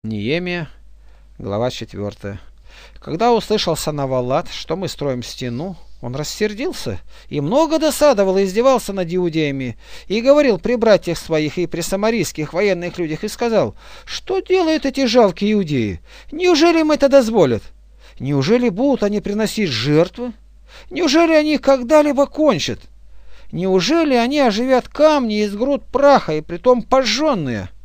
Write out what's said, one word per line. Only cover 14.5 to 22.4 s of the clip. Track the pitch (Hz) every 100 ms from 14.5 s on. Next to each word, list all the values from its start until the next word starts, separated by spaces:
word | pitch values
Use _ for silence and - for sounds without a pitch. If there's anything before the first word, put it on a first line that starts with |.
| 370 330 311 277
эти | 269 262
жалкие | 240 208 170 202
иудеи? | 214 170 139 107 90 - - -
Неужели | 302 359 320 339 330
им | 311
это | 294 277
дозволят? | 277 226 226 147 110 - - - - - -
Неужели | 131 143 135 240 247
будут | 180 277 262
они | 208 208
приносить | 196 208 214 - 196
жертвы? | 113 127 147 180 - 247 - - - - - -
Неужели | - 339 294 339
они | 311 302 294
когда-либо | - 269 240 311 294 262 269
кончат? | -